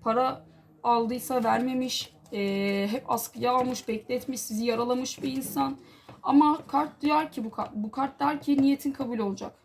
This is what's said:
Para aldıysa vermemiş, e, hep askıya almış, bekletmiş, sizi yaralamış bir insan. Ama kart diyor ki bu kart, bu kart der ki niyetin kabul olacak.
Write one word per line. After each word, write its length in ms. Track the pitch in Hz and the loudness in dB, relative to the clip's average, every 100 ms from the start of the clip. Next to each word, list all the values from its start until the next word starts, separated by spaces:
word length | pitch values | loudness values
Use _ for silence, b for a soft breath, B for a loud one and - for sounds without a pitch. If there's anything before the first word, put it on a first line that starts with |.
Para 440 | 226 233 254 - - B B _ | 2 2 2 -2 -14 B B _
aldıysa 600 | 240 233 226 247 - 254 | 2 2 2 -4 -2 0
vermemiş, 720 | 226 226 254 254 254 - - - - | 2 2 2 0 -2 -4 -6 -14 -10
e, 540 | 202 196 196 196 196 202 | -4 -2 0 0 0 0
hep 200 | 233 - | -4 -2
askıya 400 | 226 - 233 240 | -4 -4 -4 0
almış, 360 | 254 254 247 - | 2 0 -4 -4
bekletmiş, 540 | 214 - 247 254 254 | -6 -4 -6 -4 -8
sizi 240 | - 220 233 | -6 -2 0
yaralamış 580 | 226 240 247 262 - | 0 0 0 -2 -6
bir 80 | 285 | -4
insan. 460 | 262 214 277 269 - B B B B - | -4 -4 -2 -2 -4 B B B B 4
Ama 340 | 277 294 311 - | 6 6 4 0
kart 340 | 285 302 - | -2 -2 -2
diyor 300 | 294 302 311 | 2 2 0
ki 140 | - 220 | -6 -8
bu 60 | |
kart, 240 | - - 214 | -6 -6 -6
bu 160 | 214 | -6
kart 280 | 269 269 - | -4 -4 0
der 220 | 285 294 | -2 0
ki 200 | 285 285 | 2 4
niyetin 300 | 269 277 294 | 4 4 -2
kabul 280 | 269 254 233 | -4 -4 -2
olacak. 360 | 202 196 233 - | -2 -4 -8 -12